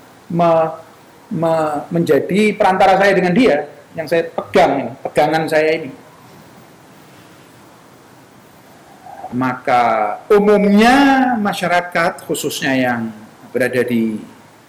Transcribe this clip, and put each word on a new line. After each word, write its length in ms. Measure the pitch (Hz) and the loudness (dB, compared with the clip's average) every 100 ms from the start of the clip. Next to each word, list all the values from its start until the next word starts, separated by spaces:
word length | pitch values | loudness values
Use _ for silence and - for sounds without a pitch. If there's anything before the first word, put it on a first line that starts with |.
| - - - | -20 -20 -8
me-, 400 | 170 170 165 160 - - - - - - | 0 2 2 0 -4 -16 -20 -20 -20 -10
me-, 480 | 170 165 160 156 147 143 | -4 -2 0 -2 -4 -4
menjadi 640 | 170 160 139 - 185 214 | -2 0 0 0 0 0
perantara 400 | - 190 190 196 | 0 0 2 2
saya 160 | 190 202 | 4 2
dengan 240 | 180 180 | 2 2
dia, 320 | 175 247 143 - - - 160 | 2 2 2 -4 -16 -16 -12
yang 80 | 151 | -4
saya 240 | 165 165 | -2 -2
pegang 560 | - - 190 160 139 120 | -8 -2 2 2 0 -6
ini, 60 | - | -10
pegangan 400 | - - 151 151 160 | -6 -2 0 0 -2
saya 200 | 156 156 165 | 0 0 -2
ini. 80 | 143 - - - - - - - - - - - - - - - - - - - - - - - - - - - - - - - - - - | -6 -16 -20 -20 -20 -20 -20 -20 -20 -20 -20 -20 -20 -20 -20 -20 -20 -20 -20 -20 -20 -20 -20 -20 -20 -20 -20 -20 -20 -20 -20 -20 -20 -16 -10
Maka 480 | 123 131 - - 123 117 110 104 - - | -4 -4 -4 0 2 2 0 -2 -4 2
umumnya 600 | 208 202 202 202 202 233 269 277 269 254 226 | 2 4 2 4 4 6 4 4 2 0 -2
masyarakat, 880 | 202 180 175 175 175 170 175 185 - | -4 -4 -2 -2 -2 -2 -2 -4 -8
khususnya 480 | 147 143 - 139 | -6 -6 -6 -2
yang 400 | 131 123 117 113 107 - - - | 0 0 -2 -6 -10 -20 -20 -10
berada 280 | 123 123 123 120 | -4 -2 -2 0
di 320 | 117 113 107 - - - - | 0 -2 -4 -12 -20 -20 -20